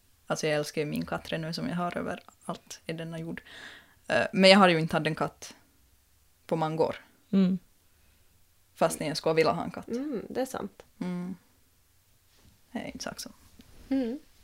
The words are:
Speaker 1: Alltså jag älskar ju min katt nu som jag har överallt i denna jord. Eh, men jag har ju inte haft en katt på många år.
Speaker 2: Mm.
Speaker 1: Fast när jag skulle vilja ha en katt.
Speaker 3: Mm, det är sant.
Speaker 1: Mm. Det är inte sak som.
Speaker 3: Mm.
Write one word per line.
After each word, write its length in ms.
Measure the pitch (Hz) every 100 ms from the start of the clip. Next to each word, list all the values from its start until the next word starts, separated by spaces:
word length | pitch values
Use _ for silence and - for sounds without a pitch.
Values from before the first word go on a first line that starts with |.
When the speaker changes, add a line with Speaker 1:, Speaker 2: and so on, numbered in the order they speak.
| _ _ -
Speaker 1:
Alltså 200 | 151 156
jag 100 | 151
älskar 240 | 147 -
ju 40 | 147
min 200 | - -
katt 220 | 165 -
nu 220 | 165 160
som 160 | 165 165
jag 80 | 175
har 220 | 175 175
överallt 840 | - - - - - 170 - - -
i 60 |
denna 260 | 165 165 165
jord. 240 | 165 - - - - - - _ -
Eh, 80 | 117 -
men 180 | - 190
jag 80 | 196
har 100 | 185
ju 100 | 165
inte 180 | 160 165
haft 100 | 151
en 80 |
katt 400 | 160 151 - - - _ _ _ _ _ _ _ _ -
på 100 | 165
många 260 | 160 160
år. 140 | 156 - - _ _
Speaker 2:
Mm. 260 | 196 185 185 - _ _ _ _ _ _ _ _ _ _
Speaker 1:
Fast 260 | - 165 -
när 60 | 160
jag 80 | 160
skulle 180 | -
vilja 180 | 160 156
ha 120 | 170
en 60 | 180
katt. 180 | - -
Speaker 3:
Mm, 380 | 233 294 240 -
det 120 | 214
är 60 | 254
sant. 360 | - 202 - - -
Speaker 1:
Mm. 340 | 180 180 180 180 _ _ _ _ _ _ _ _ _ _ - - _
Det 60 | 233
är 60 | -
inte 180 | -
sak 160 | - -
som. 120 | - - - - - - -
Speaker 3:
Mm. 300 | 269 233 277 - -